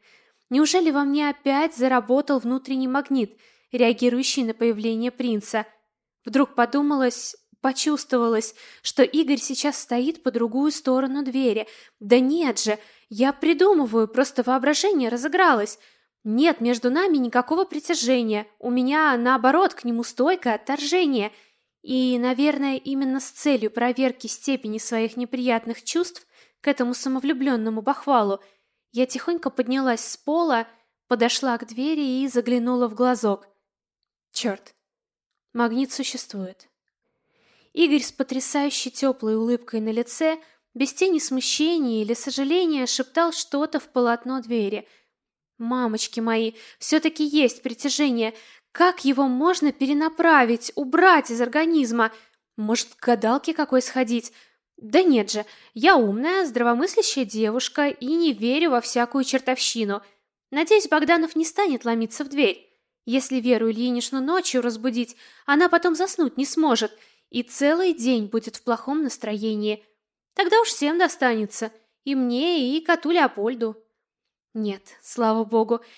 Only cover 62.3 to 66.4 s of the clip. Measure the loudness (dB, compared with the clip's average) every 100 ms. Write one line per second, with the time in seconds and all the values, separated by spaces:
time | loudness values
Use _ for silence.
62.3 | 0 0 0 _ _ _ _ -4 -2 -2
63.3 | -2 2 2 2 0 -2 -2 -4 -4 -2
64.3 | -2 0 -2 -2 -4 -4 -4 -6 -10 -20
65.3 | -12 -2 2 4 4 2 0 -2 0 -2
66.3 | -2